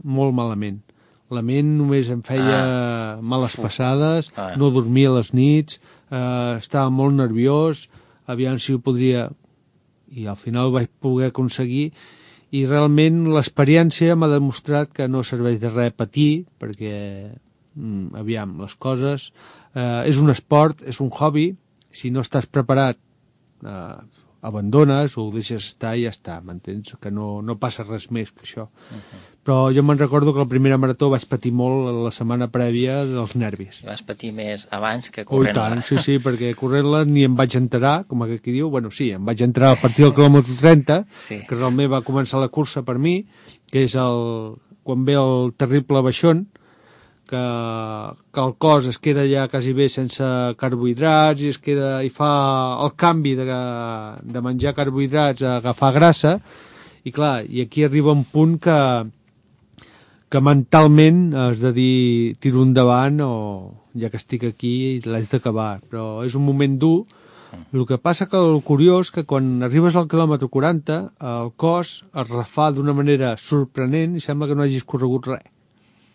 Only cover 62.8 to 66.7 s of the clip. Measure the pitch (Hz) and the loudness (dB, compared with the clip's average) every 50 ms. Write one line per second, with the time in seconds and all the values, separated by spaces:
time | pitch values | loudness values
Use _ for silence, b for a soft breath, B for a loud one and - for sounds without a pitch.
62.8 | 123 123 123 123 131 139 147 151 143 131 117 110 107 104 101 95 98 98 110 - | 6 6 4 4 2 0 0 0 -2 -2 -4 -6 -6 -8 -8 -10 -12 -16 -20 -20
63.8 | _ _ - 117 113 110 113 110 - - 131 113 120 117 110 - 123 120 123 127 | _ _ -10 -8 -8 -8 -8 -10 -10 -8 -8 -4 -4 -6 -6 -6 -6 -4 -4 -2
64.8 | 131 131 131 123 113 113 113 113 107 - - 120 - 123 107 110 110 107 101 98 | -2 -4 -4 -4 -6 -4 -4 -4 -4 -2 -4 -2 -2 -2 -4 -4 -4 -6 -8 -10
65.8 | - - 117 113 110 110 107 110 123 127 113 139 143 139 139 139 143 139 | -14 -14 -12 -10 -10 -8 -8 -8 -8 -6 -2 -2 0 0 2 2 0 0